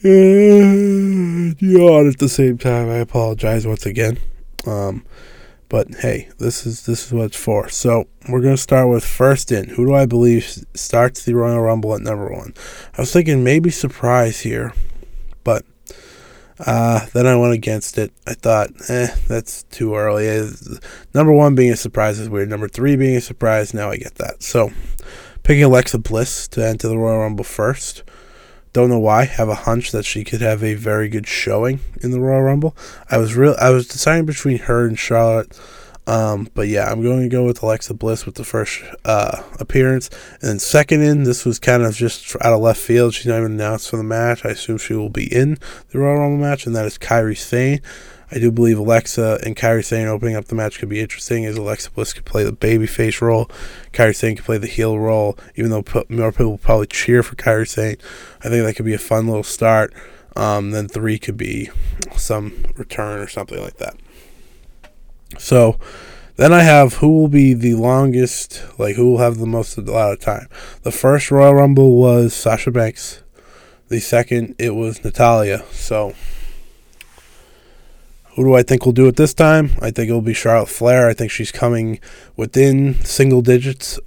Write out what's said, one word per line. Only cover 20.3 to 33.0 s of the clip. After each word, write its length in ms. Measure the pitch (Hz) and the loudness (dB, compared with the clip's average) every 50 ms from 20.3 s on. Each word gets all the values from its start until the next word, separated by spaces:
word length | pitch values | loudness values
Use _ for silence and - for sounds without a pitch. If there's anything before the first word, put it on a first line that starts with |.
| 107 110 107 107 - - - - - - - - - - - - | -2 -4 -4 -6 -10 -14 -16 -16 -16 -16 -18 -20 -20 -20 -12 -2
number 200 | - 143 156 156 | 0 2 4 6
one 220 | 151 147 147 143 139 | 6 6 6 6 6
being 180 | 127 127 123 | 4 4 4
a 40 | 117 | 2
surprise 440 | - - 117 - 117 110 107 104 107 | 0 -6 -6 -2 -2 -2 -2 -2 -4
is 100 | 107 110 | -8 -6
weird. 180 | 107 101 101 104 | -6 -4 -4 -4
Number 200 | 107 104 107 101 | -6 -8 -8 -8
three 280 | - - 127 143 143 | -6 -2 0 2 2
being 200 | 131 135 135 127 | 2 2 2 0
a 40 | 123 | 0
surprise, 540 | 120 - - - 120 113 110 110 107 - - | -2 -6 -6 -2 0 0 0 0 -2 -4 -6
now 160 | 107 104 98 | -6 -6 -6
I 60 | 104 | -8
get 180 | - - - - | -10 -12 -12 -12
that. 280 | - - - - - | -10 -10 -10 -12 -12
So, 300 | - - - 120 110 - - - - - - - - - - - - - - - | -8 -4 -2 -2 -2 -2 -4 -6 -6 -6 -8 -8 -10 -14 -18 -20 -20 -20 -10 -2
picking 220 | - - 151 143 147 | 2 2 4 6 6
Alexa 340 | 131 127 127 127 - - 117 | 6 6 4 4 2 -2 -6
Bliss 500 | 110 - 113 113 117 - - - - - | -4 -4 -4 -4 -4 -4 -6 -10 -12 -8
to 160 | - 117 113 | -6 -4 -2
enter 240 | 113 110 110 - 110 | -2 -2 -4 -4 -4
the 80 | 113 | -2
Royal 220 | 113 113 113 110 110 | -2 -2 0 0 -2
Rumble 260 | 110 107 104 104 101 | -2 -4 -6 -8 -10
first. 600 | - - - 107 117 135 - - - - - - - - - - - - - _ _ - - _ _ | -8 -6 -4 -2 -2 -2 -4 -8 -14 -14 -16 -20 -20 -20 -20 -20 -20 -20 -20 _ _ -20 -20 _ _
Don't 180 | - 123 123 123 | 0 2 2 2
know 80 | 123 117 | 2 2
why. 260 | 110 107 107 113 131 | 2 2 2 2 2
Have 240 | 131 - - 113 107 | 0 0 -2 -2 -2
a 60 | 104 | -4
hunch 360 | - - 113 113 120 120 - | -4 -4 -2 -2 -2 -4 -4
that 120 | - 107 104 | -6 -6 -6
she 180 | - - 107 | -6 -8 -10
could 200 | 107 - - 110 | -8 -8 -6 -4
have 200 | 117 110 110 104 | -2 -2 -2 -2
a 120 | 110 110 107 | -2 -4 -4
very 340 | 104 113 107 107 107 107 104 | -4 -4 -4 -2 -2 -2 -4
good 180 | 107 107 104 | -6 -8 -8
showing 540 | - - - - 107 104 107 117 127 135 135 - - - - | -8 -8 -6 -4 -2 -2 -2 -2 -2 -4 -6 -8 -10 -10 -8
in 80 | - 123 | -6 -6
the 100 | 127 123 | -4 -2
Royal 220 | 127 131 135 135 | -2 0 0 2
Rumble. 340 | 135 135 139 147 151 156 - - - - - - | 2 2 0 0 -2 -4 -6 -10 -18 -20 -20 -20